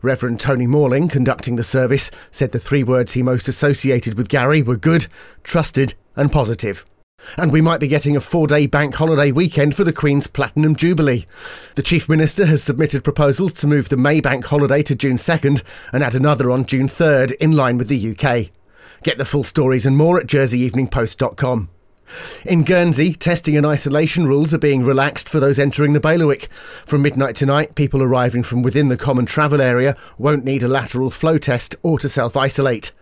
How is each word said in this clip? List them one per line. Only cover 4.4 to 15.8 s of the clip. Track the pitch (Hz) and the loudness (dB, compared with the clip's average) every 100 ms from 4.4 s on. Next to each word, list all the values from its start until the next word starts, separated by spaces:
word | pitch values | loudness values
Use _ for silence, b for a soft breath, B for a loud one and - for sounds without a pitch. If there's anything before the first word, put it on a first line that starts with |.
| 127 156 | 2 2
were | 120 117 | 0 0
good, | 160 165 - B B B | 2 2 0 B B B
trusted | - 175 151 - 135 - _ - | -4 -2 0 0 -2 -4 _ -2
and | 143 | 0
positive. | 151 113 117 110 95 - _ _ _ B B | 0 -2 -4 -6 -8 -14 _ _ _ B B
And | 165 | 2
we | 156 | 4
might | 160 165 | 2 2
be | 147 | 0
getting | 147 147 147 | 0 0 -2
a | |
four-day | - 175 156 147 143 | 0 0 2 2 2
bank | 147 147 | 0 -2
holiday | - 160 151 147 | 0 0 2 2
weekend | 131 180 - 147 139 | 2 0 2 0 2
for | |
the | 165 | -2
Queen's | 156 151 143 - | 0 0 0 -2
Platinum | - 131 - 156 | -4 -4 0 2
Jubilee. | 151 165 170 147 120 - B B B B | 2 2 2 2 0 -4 B B B B
The | - | -6
Chief | - 170 - | 0 0 2
Minister | 156 156 - 185 | 2 2 2 2
has | 156 | 2
submitted | - 127 147 139 | 0 0 0 0
proposals | - - 143 139 185 | -4 0 0 2 -2
to | - 147 | -2 0
move | 147 127 | 0 0
the | 131 | 0
May | 135 156 | 2 2
bank | 143 131 - | 0 -4 -2
holiday | 147 143 143 | 0 2 0
to | 147 | 0
June | 123 139 123 | -2 0 0
second | - 160 139 139 - B | 0 0 0 0 -4 B